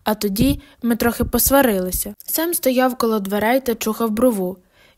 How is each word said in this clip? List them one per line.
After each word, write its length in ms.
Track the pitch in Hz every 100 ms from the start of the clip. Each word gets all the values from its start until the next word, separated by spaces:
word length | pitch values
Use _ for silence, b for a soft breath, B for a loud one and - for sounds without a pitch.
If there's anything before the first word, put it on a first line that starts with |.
а 100 | -
тоді 460 | 214 208 196 269 - B B
ми 140 | 233 233
трохи 280 | 233 226
посварилися. 920 | 233 240 - 269 262 190 185 180 202 208 -
Сем 280 | - 330
стояв 400 | 339 262 254 254
коло 260 | 247 226 220
дверей 400 | 196 208 214 262
та 140 | 269
чухав 360 | 226 220 214 233
брову. 460 | 214 254 208 180 190 b b b